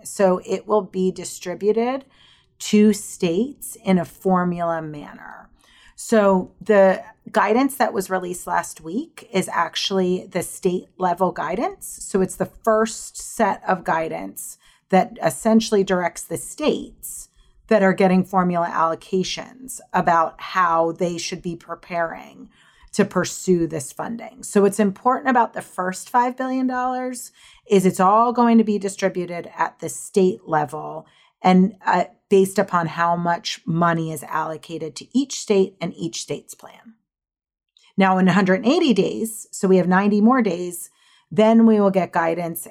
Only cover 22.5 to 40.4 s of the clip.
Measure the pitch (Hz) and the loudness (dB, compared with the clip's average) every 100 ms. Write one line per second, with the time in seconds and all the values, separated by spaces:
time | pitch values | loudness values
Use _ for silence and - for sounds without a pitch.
22.5 | _ _ _ - - 196 185 170 - - | _ _ _ -10 -2 0 0 -4 -6 0
23.5 | 175 165 156 - - 156 233 - - - | 0 0 -6 -10 -12 -12 -10 -14 -16 -4
24.5 | 202 202 196 202 190 247 269 269 247 220 | 2 2 2 -2 0 -2 0 0 0 0
25.5 | - - - 185 185 - 185 254 254 262 | -4 -12 -6 -6 -6 -4 0 0 -2 -6
26.5 | 262 254 254 254 254 254 247 - _ - | -2 -2 -2 -4 -4 -8 -10 -16 _ -20
27.5 | _ - 196 180 - 185 220 240 240 233 | _ 0 4 4 4 4 6 4 4 6
28.5 | 226 214 208 196 - 190 185 175 175 - | 6 6 0 -2 -2 -2 -2 -8 -10 -12
29.5 | - 165 - 165 - - 202 185 226 - | -6 -6 -6 -12 -12 -2 2 4 2 -2
30.5 | 151 151 151 151 156 - _ _ _ 185 | -2 -2 -6 -10 -12 -16 _ _ _ 6
31.5 | 185 196 - - 175 - _ - 196 190 | 6 6 0 0 0 0 _ 2 4 4
32.5 | 208 196 175 165 170 170 175 170 170 - | 0 0 0 -2 -2 0 0 0 -4 -6
33.5 | - - 165 170 165 160 156 - 156 160 | -10 -4 0 2 0 -4 -8 -8 -6 -6
34.5 | 156 - 165 160 - - 254 277 - - | -10 -12 -10 -10 -12 -4 -4 -2 -8 0
35.5 | 196 190 - 170 - - - - 143 - | 2 2 -2 -10 -8 -10 -8 -10 -10 -12
36.5 | - - - - _ _ _ _ _ _ | -20 -20 -20 -20 _ _ _ _ _ _
37.5 | _ _ _ _ - 190 185 185 185 190 | _ _ _ _ 2 2 4 4 4 2
38.5 | 190 226 349 311 190 165 - 220 - - | 2 2 2 4 2 0 -2 -8 -8 -16
39.5 | - 185 185 170 185 208 208 220 262 | -4 4 4 4 2 2 4 4 4